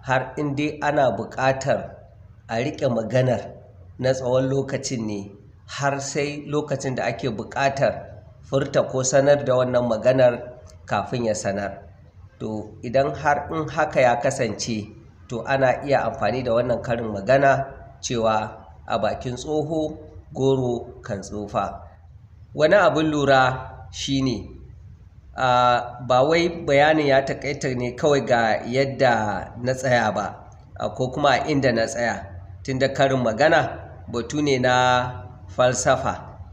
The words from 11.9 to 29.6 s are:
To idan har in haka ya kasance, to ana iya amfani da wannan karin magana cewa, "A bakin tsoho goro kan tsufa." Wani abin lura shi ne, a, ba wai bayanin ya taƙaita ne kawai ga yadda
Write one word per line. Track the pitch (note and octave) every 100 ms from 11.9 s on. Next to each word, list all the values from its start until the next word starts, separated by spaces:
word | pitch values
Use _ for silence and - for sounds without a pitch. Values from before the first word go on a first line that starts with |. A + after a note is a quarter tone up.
| - - - - -
To | A#2 G#2+ G#2+ G#2
idan | B2 B2 C#3
har | C#3+ D3+ D3 -
in | D#3+ C#3+
haka | E3 D3+ D#3+
ya | B2 A#2+
kasance, | C#3 C3 A#2 G2 - A2 G2 - - - -
to | A#2 G#2+
ana | C3+ C3 A#2
iya | C#3 C3 A2+
amfani | - G#2+ B2+
da | B2
wannan | A#2 B2 A#2
karin | - A#2 A2+
magana | G2+ F#2+ C#3 C#3 C3 C3+ - - -
cewa, | - A#2+ A2 A2 - - - - -
"A | G#2+
bakin | G2+ G#2+ C3 B2
tsoho | D3+ D3+ D3 D#3+ D#3 - - - -
goro | - C3 C3+ B2 A#2+ - -
kan | - G2+
tsufa." | F#2 G#2 G2+ A#2 F#2+ E2+ - - - - - - -
Wani | C#3+ D#3 G3+
abin | F3 D3 D#3
lura | D3+ C3+ C3+ B2+ C3 - - -
shi | - - C3+
ne, | C3 G#2+ F2+ - - - - - - - - -
a, | B2+ B2 B2 A#2+ - - B2+
ba | B2+
wai | C#3+ E3 E3+ E3+ C3+
bayanin | C#3 D3+ D#3 D3
ya | C3+
taƙaita | C3+ C3+ C3 C#3+ C#3+ B2
ne | B2+
kawai | - D#3 C#3+ A#2
ga | A#2+ A2+ G#2 A2+
yadda | B2+ C3+ A#2 C3 A2+ G#2+ F#2+ - A2